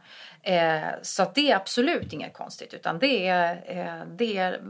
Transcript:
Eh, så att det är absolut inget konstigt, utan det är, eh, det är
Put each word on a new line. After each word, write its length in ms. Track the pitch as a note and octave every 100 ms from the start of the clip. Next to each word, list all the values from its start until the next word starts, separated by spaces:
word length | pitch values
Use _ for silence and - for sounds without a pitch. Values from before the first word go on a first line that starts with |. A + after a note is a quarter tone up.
| - - - -
Eh, 400 | G#3 F3 E3 D#3 D#3 -
så 200 | - -
att 120 | F#3
det 160 | C#4 D4
är 60 | G3
absolut 560 | - - C#4 D#4 -
inget 200 | D#3 -
konstigt, 400 | - - - -
utan 240 | - - E3
det 300 | C#4+ A#3 F3+
är, 360 | F3+ E3+ F3 F3+
eh, 400 | F3+ F3 E3 E3+
det 320 | E3+ A#3 G3
är 220 | F#3 -